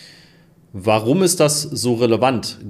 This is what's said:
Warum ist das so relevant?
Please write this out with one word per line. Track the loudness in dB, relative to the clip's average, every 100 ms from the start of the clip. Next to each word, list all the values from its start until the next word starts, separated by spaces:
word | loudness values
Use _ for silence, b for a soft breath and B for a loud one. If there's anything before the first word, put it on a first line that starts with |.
| B B B B B B _ -8
Warum | 0 0 2 2
ist | 2 2
das | 0 0
so | -6 -4 -2
relevant? | 0 2 2 2 0 -6 -12